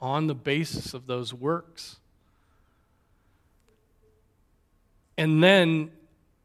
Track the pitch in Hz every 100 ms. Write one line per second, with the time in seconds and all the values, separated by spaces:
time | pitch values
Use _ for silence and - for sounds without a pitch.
0 | 131 143 156 131 139 143 156 - - 131
1 | 127 123 117 123 139 170 - - - -
2 | _ _ _ _ _ _ _ _ _ _
3 | _ _ _ _ _ _ _ _ _ _
4 | 440 440 _ _ _ _ _ _ _ _
5 | _ - 156 156 180 196 165 160 156 -
6 | _ _ _ _